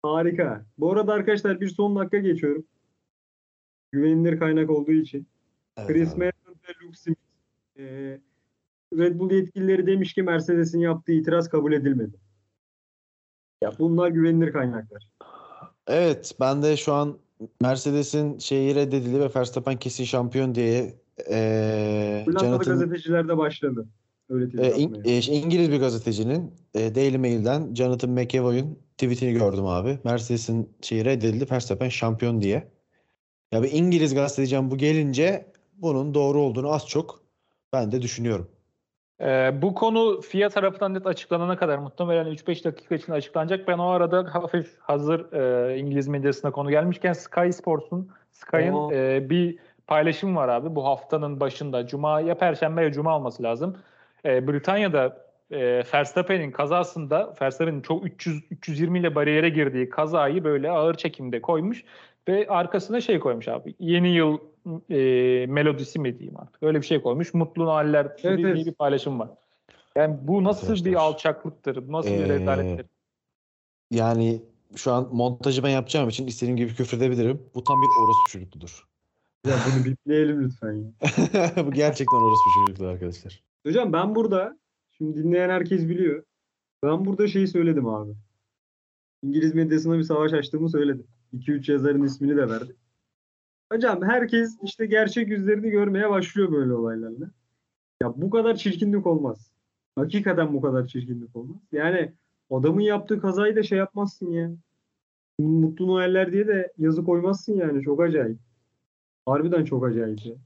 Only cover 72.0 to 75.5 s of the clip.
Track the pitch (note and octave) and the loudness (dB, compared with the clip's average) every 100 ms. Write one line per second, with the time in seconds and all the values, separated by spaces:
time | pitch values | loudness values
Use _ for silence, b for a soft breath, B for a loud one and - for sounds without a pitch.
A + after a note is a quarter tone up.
72 | G#2 G2+ F#2+ F#2 F#2 F#2 F#2 E2+ - _ | -2 0 0 0 0 0 -2 -6 -10 _
73 | _ _ _ _ _ _ _ _ _ A#2 | _ _ _ _ _ _ _ _ _ 0
74 | A2+ A2+ A2+ A2+ - _ _ - C3 B2 | 2 2 2 0 -8 _ _ -6 0 0
75 | B2+ A#2+ B2 B2 C#3 | 0 0 0 0 0